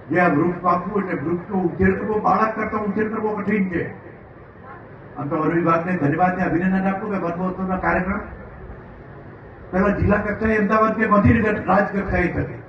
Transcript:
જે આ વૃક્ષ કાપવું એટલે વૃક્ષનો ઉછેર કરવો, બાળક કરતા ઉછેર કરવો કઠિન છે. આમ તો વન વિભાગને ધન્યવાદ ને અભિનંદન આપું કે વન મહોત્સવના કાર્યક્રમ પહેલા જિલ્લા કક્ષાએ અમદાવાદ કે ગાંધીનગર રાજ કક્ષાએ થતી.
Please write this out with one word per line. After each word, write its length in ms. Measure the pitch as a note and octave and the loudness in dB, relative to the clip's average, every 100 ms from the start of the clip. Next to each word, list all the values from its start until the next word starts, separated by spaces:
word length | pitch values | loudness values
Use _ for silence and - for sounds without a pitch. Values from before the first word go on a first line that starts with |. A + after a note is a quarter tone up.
જે 180 | A#2 E3 | 0 2
આ 80 | F3 | 4
વૃક્ષ 320 | D3 F3 - | 4 2 2
કાપવું 420 | F3+ F3+ F#3+ G#3 | 0 0 0 -2
એટલે 180 | F3+ D3 | -2 -4
વૃક્ષનો 360 | C#3+ F3+ - F#3+ | -2 -4 -2 -2
ઉછેર 340 | E3+ - F#3+ F#3+ | -2 2 2 2
કરવો, 200 | G#3+ G#3+ | 0 0
બાળક 360 | F#3 G3 A3 A3 | 2 2 2 0
કરતા 220 | G#3 A3 | -4 -2
ઉછેર 300 | G#3 G#3+ G#3+ | -2 -2 -2
કરવો 200 | A3 G#3+ G3 | -2 -4 -2
કઠિન 340 | F#3+ G#3+ F#3 | 0 0 0
છે. 140 | E3+ - - - - - - - - - - - - - | -2 -4 -10 -16 -20 -20 -20 -20 -20 -18 -18 -18 -18 -16
આમ 160 | - C#3 | -8 -4
તો 80 | D#3+ | -2
વન 160 | D3+ | 0
વિભાગને 460 | E3 E3 E3 F3+ F3 | 2 2 2 0 0
ધન્યવાદ 400 | C#3+ E3 F#3 F3+ | 0 2 2 2
ને 60 | |
અભિનંદન 440 | E3+ D#3+ F#3+ F#3+ F#3+ | 0 0 2 2 0
આપું 240 | F#3+ G#3+ | -2 -4
કે 60 | F#3+ | -4
વન 180 | E3+ E3+ | -4 -4
મહોત્સવના 400 | F3+ F#3 F#3 F3+ | -4 -4 -4 -2
કાર્યક્રમ 440 | E3 E3+ F3+ F#3 - - - - - - - - - - - - - - - | 0 0 -2 -4 -6 -14 -16 -16 -16 -16 -18 -18 -18 -18 -18 -20 -20 -18 -4
પહેલા 260 | F#3 G3+ F3 | 2 2 4
જિલ્લા 200 | F#3 G#3 | 4 4
કક્ષાએ 400 | G#3 G3+ A3 G#3+ | 2 -2 2 2
અમદાવાદ 380 | G3 A3 A3 A3 | 4 4 4 2
કે 100 | G#3+ | 4
ગાંધીનગર 500 | G3+ A#3+ A3+ G#3+ G#3 - | 6 6 6 4 0 2
રાજ 200 | F#3+ G3+ | 2 2
કક્ષાએ 420 | G3 - F3+ F3 | -2 0 0 0
થતી. 340 | - C#3 - | -2 -6 -8